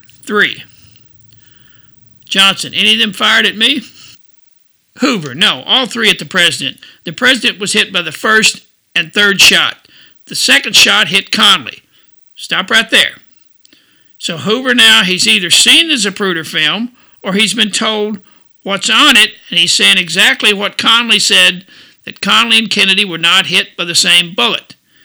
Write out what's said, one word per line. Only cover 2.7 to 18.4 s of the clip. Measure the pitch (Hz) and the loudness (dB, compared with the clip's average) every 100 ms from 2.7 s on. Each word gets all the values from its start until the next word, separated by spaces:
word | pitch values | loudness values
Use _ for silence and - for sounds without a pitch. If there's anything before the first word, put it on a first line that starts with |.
| 160 | -2
"Any | 208 | 0
of | 220 | 0
them | 220 | -2
fired | - 220 226 214 | -2 0 2 0
at | 190 | 0
me?" | 233 277 - - - - _ _ _ _ _ _ _ - | -2 -2 -6 -20 -20 -20 _ _ _ _ _ _ _ -4
Hoover, | 277 220 147 | -2 -2 -6
"No, | 131 202 135 | -2 -2 -2
all | - 233 247 | -2 -2 -2
three | 233 214 | -2 0
at | 180 | 0
the | 160 | -2
president. | 185 170 131 143 - - _ | 0 0 0 -8 -12 -20 _
The | - | -12
president | 160 247 262 240 175 | -2 0 0 -2 -4
was | 202 | -4
hit | 214 202 | -2 -2
by | 190 | -4
the | 160 | -6
first | 143 220 220 - - _ _ _ | -4 0 2 2 -2 _ _ _
and | 175 160 | -6 -4
third | - 202 190 | 2 2 4
shot. | - 180 139 - _ _ - _ - | 4 4 0 -4 _ _ -20 _ -12
The | - | -4
second | - 277 247 202 | 0 0 2 2
shot | 214 202 185 | 4 2 2
hit | 190 - | -2 -2
Connally." | - 208 185 104 - _ _ _ _ _ - | 0 2 2 -2 -16 _ _ _ _ _ -16
Stop | - 170 190 | -6 -4 0
right | 226 226 | 0 2
there. | 220 139 - _ _ _ _ _ _ _ _ _ - | 0 0 -4 _ _ _ _ _ _ _ _ _ -12
So | - 165 | -10 -6
Hoover | 170 233 262 247 | -4 -2 0 2
now, | 220 220 | 4 4
he's | 180 185 214 | 2 0 2
either | 214 175 | 0 2
seen | - 233 294 330 | 2 4 4 2
the | 277 | 0
Zapruder | 196 190 196 165 156 | -2 -2 -4 -4 -4
film | 170 156 185 240 _ _ _ | -2 0 0 -6 _ _ _
or | 208 | -4
he's | 190 214 226 | 0 0 0
been | 214 | -2
told | - 226 214 208 202 _ _ | -2 -2 -2 -4 -6 _ _